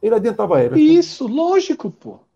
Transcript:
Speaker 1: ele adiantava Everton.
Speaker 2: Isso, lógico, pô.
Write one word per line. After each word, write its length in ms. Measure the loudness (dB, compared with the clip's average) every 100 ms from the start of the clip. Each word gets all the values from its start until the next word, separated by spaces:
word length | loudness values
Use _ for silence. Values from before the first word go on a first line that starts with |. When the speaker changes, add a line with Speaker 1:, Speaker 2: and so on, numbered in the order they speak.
Speaker 1:
ele 120 | 0
adiantava 480 | -2 -2 -4 0 0
Everton. 200 | 2 4
Speaker 2:
Isso, 420 | 4 4 2 -6 -8
lógico, 640 | -4 0 0 0 -6 -8
pô. 280 | -12 -20 -20 _